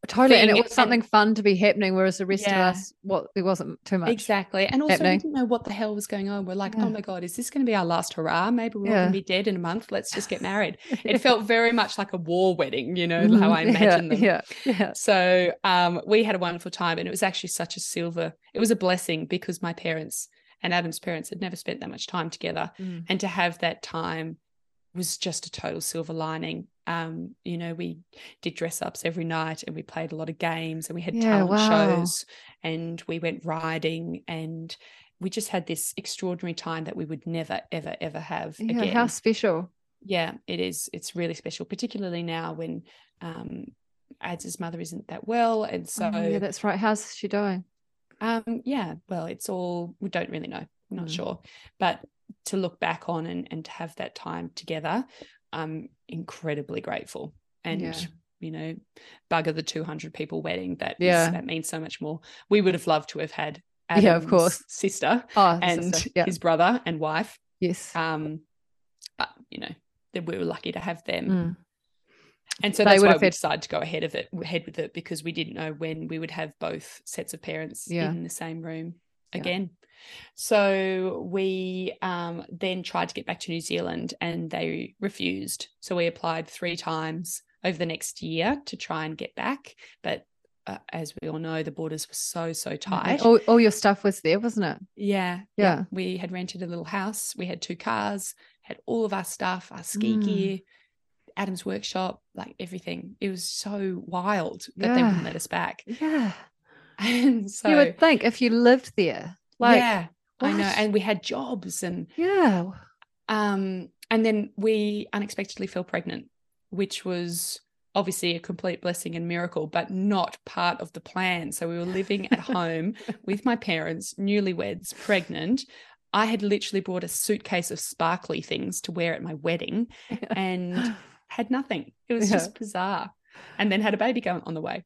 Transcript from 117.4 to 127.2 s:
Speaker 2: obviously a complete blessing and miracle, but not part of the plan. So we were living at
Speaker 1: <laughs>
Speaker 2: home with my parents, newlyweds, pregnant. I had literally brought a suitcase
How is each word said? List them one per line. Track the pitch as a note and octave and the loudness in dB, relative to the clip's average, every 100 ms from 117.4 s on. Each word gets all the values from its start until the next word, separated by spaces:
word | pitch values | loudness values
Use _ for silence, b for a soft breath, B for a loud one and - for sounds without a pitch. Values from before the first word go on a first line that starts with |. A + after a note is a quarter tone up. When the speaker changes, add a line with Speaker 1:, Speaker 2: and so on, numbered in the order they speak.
| - - _ _ _ | -6 -10 _ _ _
Speaker 2:
obviously | G3 F#3+ F3+ F3+ | -2 -2 -2 -2
a | E3+ | -2
complete | E3+ F3+ F#3 F3+ | -6 -6 -4 -4
blessing | F3 F3 F3 | -4 -4 -6
and | E3 E3+ | -6 -4
miracle, | E3+ F3 E3 D#3 | -4 -2 -4 -2
but | E3+ - | -2 -2
not | F#3+ G3+ G3+ E3+ - - | -2 0 2 0 -6 -10
part | - F3 - | -2 0 -2
of | D#3+ | -8
the | - | -12
plan. | - - F#3 F3 D#3+ | -10 -4 -2 -2 -4
So | - E3+ | -6 -6
we | E3+ | -4
were | |
living | F3 F#3 F#3+ G3+ F#3+ | -4 -4 -2 -4 0
at | - | -2
Speaker 1:
<laughs> | - G#3 | 0 -2
Speaker 2:
home | E3+ D#3+ E3+ A#3+ B B - | -2 -2 -4 -4 B B -6
with | G3+ | -2
my | C4 A#3 | 0 -2
parents, | G#3+ E3 D#3+ E3 G3+ | 0 -2 -2 -6 -8
newlyweds, | - G3 G#3 G3 F3 G2+ C3 - - | -4 0 2 2 -2 -4 -6 -12 -12
pregnant. | - G3 E3 - - C4 - b b b _ | 0 0 0 -6 -2 -2 -4 b b b _
I | F#3+ | 2
had | A3 A3+ | 2 2
literally | G3+ G#3 - G3 | 0 0 0 -4
brought | F#3+ F3+ | -2 -6
a | F3 | -6
suitcase | - | -4